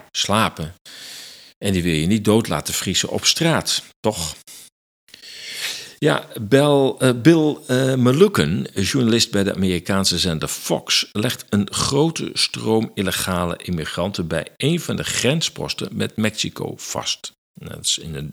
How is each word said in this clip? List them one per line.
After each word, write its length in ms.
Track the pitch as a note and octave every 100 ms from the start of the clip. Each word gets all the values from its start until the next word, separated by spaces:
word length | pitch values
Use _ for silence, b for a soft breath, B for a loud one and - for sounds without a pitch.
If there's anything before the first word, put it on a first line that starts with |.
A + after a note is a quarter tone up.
| -
slapen. 640 | - - G#2 G2+ - D#2+ - - B B B B B B B
En 80 | G2+
die 100 | F#2
wil 100 | E2+
je 140 | D#2 E2
niet 180 | A2
dood 240 | G#2 A2 A2
laten 260 | D#2 -
vriezen 340 | - - F2+ -
op 160 | G#2
straat, 580 | - - E3 C3 - - - _
toch? 360 | A2 G#2 D#2+ - - - - _ _ _ _ B B B B B B B B B
Ja, 300 | D3+ C#3+ - -
Bel-, 580 | G#2 C3+ D3 C#3+ C3+ -
eh, 120 | C3 B2
Bill, 340 | A#2 E3 D3+ C#3 -
eh, 280 | B2+ C3+
Maluken, 680 | C3 A#2+ C3+ G#3 G3+ D2 A2 -
journalist 560 | - F#2 C3+ A#2 A2+ -
bij 120 | G2+
de 120 | G2
Amerikaanse 640 | F#2+ F#2+ F2 - G2 F#2+ F2
zender 300 | F2 D#2+ D2
Fox, 600 | - - E3+ - - -
legt 320 | G#2 A#2+ - -
een 240 | G#2 G2+
grote 580 | - - C#3 E3 D#3+ -
stroom 580 | - - - A#2 A2 A2+
illegale 640 | - F#2+ - - F2+ F2 -
immigranten 720 | - F2 D2 - F2+ G2 E2
bij 260 | E2 - -
een 240 | C3+ E3+
van 160 | - A#2
de 80 |
grensposten 840 | D2+ - A#2 D#3+ - - D2 - G2+
met 240 | G2+ G#2 -
Mexico 580 | G#2+ - - - - -
vast. 560 | - - - - - - _ -
Nou, 140 | -
dat 100 | -
is 140 | - -
in 160 | E2
een 180 | D2 D2